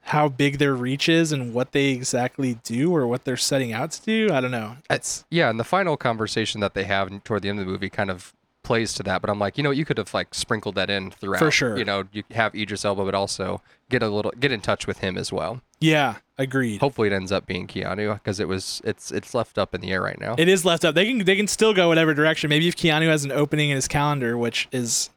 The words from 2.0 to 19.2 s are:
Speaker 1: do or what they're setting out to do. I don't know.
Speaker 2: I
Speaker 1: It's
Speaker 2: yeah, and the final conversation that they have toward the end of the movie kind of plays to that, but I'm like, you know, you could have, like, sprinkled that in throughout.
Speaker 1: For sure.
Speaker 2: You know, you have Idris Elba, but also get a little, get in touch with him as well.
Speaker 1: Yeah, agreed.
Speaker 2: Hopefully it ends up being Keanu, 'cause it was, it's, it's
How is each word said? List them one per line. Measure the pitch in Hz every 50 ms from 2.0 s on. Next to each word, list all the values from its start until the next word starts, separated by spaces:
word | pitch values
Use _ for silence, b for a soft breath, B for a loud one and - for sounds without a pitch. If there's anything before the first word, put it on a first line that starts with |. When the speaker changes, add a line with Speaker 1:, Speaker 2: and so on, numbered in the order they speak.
| 127 - - 123 120 123 _ - 135 127 120 113
Speaker 1:
do | _ - 117 120 139 175 180
or | 160 131
what | 117 120 123 _
they're | - 123
setting | 127 - - 147 135 127 117
out | 113 113 135 160
to | - -
do. | - - 220 220 220 214
I | 165 131
don't | 127 123
know. | 123 117 110 104 120 131 _ _
Speaker 2:
I | 143
Speaker 1:
It's | - - - - - - _
Speaker 2:
yeah, | 160 170 165 123
and | 113 113
the | 117
final | - - 185 196 175 151
conversation | 135 - 131 113 110 110 104 - 117 110 - - 110
that | 101 95 -
they | 98 95
have | 95 101 98 98 95 98 101 _
toward | - 113 101
the | 92 98
end | 101 104
of | 98
the | 92
movie | 95 95 98 95
kind | - - 104 95
of | 92 90 - - _ _ _ _ _ _
plays | _ - 127 113 113 98 -
to | - 104
that, | 95 92 92
but | - 101
I'm | 104 104
like, | 104 98 -
you | -
know, | 143 143
you | 143 147 156
could | - 139 113
have, | 101 -
like, | - 101 90 _ -
sprinkled | - - - 120 107 - 107 92
that | 98 92 95
in | 101 98 95 95
throughout. | - _ - 98 95 90
Speaker 1:
For | 165 156
sure. | 147 - 147 120 107 127
Speaker 2:
You | 110
know, | 101 101 98 95 95
you | - 107 101 _
have | - 117 113 107 -
Idris | 104 107 98 104 95 -
Elba, | 104 98 98 98
but | 98 95
also | 98 98 98 - - 98 92 95 92 b b b b b _
get | - 123
a | 113 107
little, | 101 104 104 104 - 117
get | 123 143
in | 131 104
touch | - - 104 - - -
with | 98 -
him | - 95 92
as | 95 - -
well. | - 92 78 85 113 123 _ _ _ _
Speaker 1:
Yeah, | 156 160 156 151 143 123 104 - _ _ _
agreed. | - 135 135 127 135 127 117 104 98
Speaker 2:
Hopefully | - 139 127 - 110
it | 101
ends | 98 95 95 92
up | 98 - -
being | - 92 90 95 95
Keanu, | - 92 95 95 92 101 104 104 104 101 _
'cause | - 101 98
it | 104 80
was, | 95 95 - - - - -
it's, | 110 101 _ - -
it's | - 104